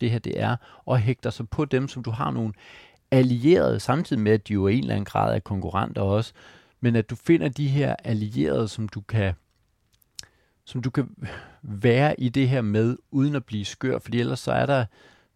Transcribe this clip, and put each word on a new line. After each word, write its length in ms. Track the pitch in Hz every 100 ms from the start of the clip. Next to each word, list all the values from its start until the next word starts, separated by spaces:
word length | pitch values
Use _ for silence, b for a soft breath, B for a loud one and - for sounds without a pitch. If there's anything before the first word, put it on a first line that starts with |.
det 100 | 120
her 80 | 117
det 200 | - -
er, 140 | 110 120 B B -
og 120 | 123
hægter 320 | 110 127 113
sig 200 | - 117
på 160 | - 147
dem, 220 | 127 135
som 160 | 131
du 80 | 117
har 200 | 110 143
nogle 220 | 123 110 - B B B B -
allierede, 680 | 131 127 120 139 180 65 107
samtidig 420 | - 143 - 131
med, 80 | 107
at 160 | 107 -
de 60 |
jo 120 | 101 98
er 40 |
en 100 | 120
eller 140 | 131
anden 120 | 104 101
grad 280 | 104 104 110
af 80 |
konkurrenter 580 | - 98 87 95 117 -
også, 320 | 98 104 113 - B B B B
men 140 | 123 117
at 140 | 107
du 60 | 117
finder 320 | - 170 156
de 180 | 127 143
her 280 | 139 135 -
allierede, 640 | - 110 107 123 151 135 110
som 220 | - 107
du 120 | 104
kan, 320 | - 113 95 90 _ _ _ _ _ _ _ - - b b b -
som 160 | 127
du 80 | 123
kan 200 | 143 127 - 104 B B B
være 580 | - 101 120 123 151 -
i 100 | 127
det 200 | 131 127
her 120 | 135
med, 360 | 107 107 113 123 -
uden 240 | 143 143 143
at 100 | -
blive 200 | 107 98
skør, 340 | - 131 120
fordi 200 | - 117
ellers 200 | 123 131
så 120 | -
er 140 | 123 127
der, 200 | 139 110 b b b b